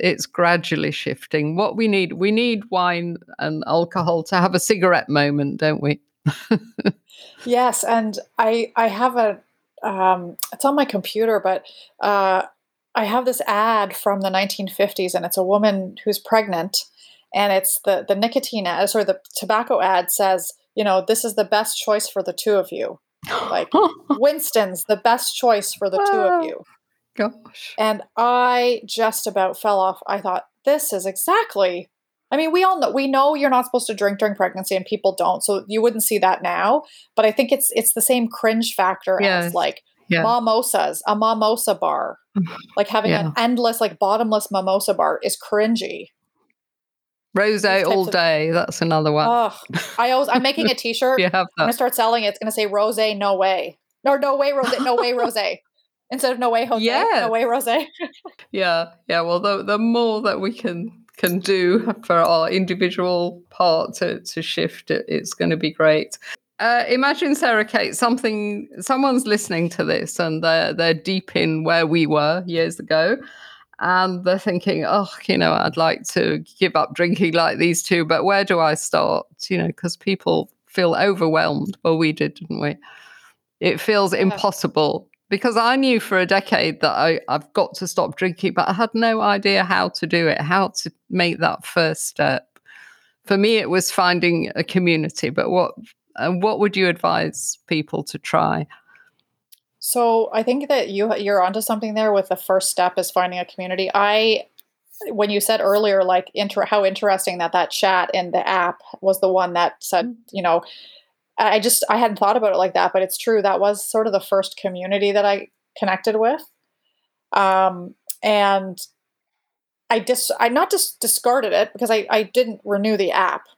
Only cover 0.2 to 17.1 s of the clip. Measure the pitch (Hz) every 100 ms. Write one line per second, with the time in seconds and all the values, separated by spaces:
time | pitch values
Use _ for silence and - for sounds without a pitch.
0.2 | - - 170 175 165 156 151 - - 135
1.2 | - 156 151 170 208 208 220 196 180 170
2.2 | 202 220 240 220 226 185 180 170 170 170
3.2 | - - 151 156 - 165 170 185 170 170
4.2 | 160 180 180 180 - 208 180 165 - 147
5.2 | 143 147 139 - 156 151 147 143 _ _
6.2 | 147 - - 220 - - 202 - _ -
7.2 | - - 247 240 254 240 - 226 220 196
8.2 | - - 220 226 226 - 233 202 247 240
9.2 | 220 190 _ _ _ _ 214 190 185 180
10.2 | 175 - - - 277 285 269 202 - 214
11.2 | 226 208 190 185 - - - - 208 202
12.2 | 190 185 - _ _ _ _ 233 208 240
13.2 | 254 240 - 208 226 220 196 - 208 196
14.2 | 190 190 196 - 190 - 202 - 185 180
15.2 | 175 190 185 202 214 196 185 - 214 196
16.2 | - 220 208 165 185 - - _ -